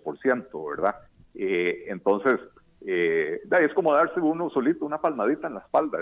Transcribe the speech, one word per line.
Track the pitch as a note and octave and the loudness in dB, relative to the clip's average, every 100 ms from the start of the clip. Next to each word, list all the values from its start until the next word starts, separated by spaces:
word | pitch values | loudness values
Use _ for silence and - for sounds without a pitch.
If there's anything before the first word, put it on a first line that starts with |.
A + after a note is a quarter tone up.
por | D#2 D2 | -10 -4
ciento, | C3 B2 - D2+ D2+ | -2 -2 -4 -10 -8
¿verdad? | D2 G2 - - _ - | -2 -2 -2 -16 _ -18
Eh, | - F#2+ F2+ F2 E2 F2+ | -6 -2 0 0 -2 -8
entonces, | F#2+ G2 G2+ B2+ A#2 - _ _ _ F#2+ | -2 0 2 2 0 -2 _ _ _ -4
eh, | F2+ E2+ E2 D#2 F2 | 0 2 2 0 -4
de | - F3+ | 0 2
ahí | |
es | D3+ | 2
como | G3 E3 | 2 2
darse | D3 E3 F#3 | 4 2 2
uno | D#3 E3 E3+ | 0 0 -2
solito | C#3 B2+ E3 | 0 0 0
una | D3+ D3+ | -4 -2
palmadita | E3+ C3 G#2+ D#3 B2 | -2 0 0 0 -4
en | |
la | G2+ | -10
espalda, | - C#3+ D#3 E2 | -2 0 0 -4